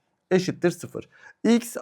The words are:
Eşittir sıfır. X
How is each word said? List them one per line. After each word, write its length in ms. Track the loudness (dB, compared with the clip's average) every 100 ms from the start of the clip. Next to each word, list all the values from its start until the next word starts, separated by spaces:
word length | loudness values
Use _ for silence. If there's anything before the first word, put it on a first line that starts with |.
| _ _ -2
Eşittir 400 | 0 0 -2 -2
sıfır. 380 | -2 -8 -14 -16 _ -20 _
X 320 | 2 2 0 0